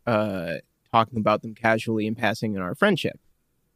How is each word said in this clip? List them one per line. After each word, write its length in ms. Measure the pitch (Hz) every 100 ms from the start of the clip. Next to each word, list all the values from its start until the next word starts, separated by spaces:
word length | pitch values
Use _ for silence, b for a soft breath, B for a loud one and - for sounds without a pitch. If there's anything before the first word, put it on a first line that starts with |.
| -
uh, 500 | 107 107 95 85 78 - _ _
talking 260 | 117 113 117
about 240 | 107 107
them 140 | 117 107
casually 500 | 113 110 113 110 107
and 100 | 117
passing 380 | 107 110 110
in 60 | 98
our 160 | 90 -
friendship. 420 | 208 170 - - _ _ _ _ _